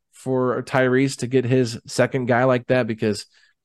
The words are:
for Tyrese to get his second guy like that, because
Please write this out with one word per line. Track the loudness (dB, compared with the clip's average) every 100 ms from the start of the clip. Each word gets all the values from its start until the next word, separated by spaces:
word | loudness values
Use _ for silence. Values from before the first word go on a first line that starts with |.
| _
for | -14 -6 -2 -2 -2
Tyrese | -2 0 2 2 0 -2
to | -2
get | 0
his | 2 2 0 -4 -6
second | 0 0 0 0
guy | 2
like | 2 0 0
that, | 0 0
because | -2 -2 -2 -8 _ _ _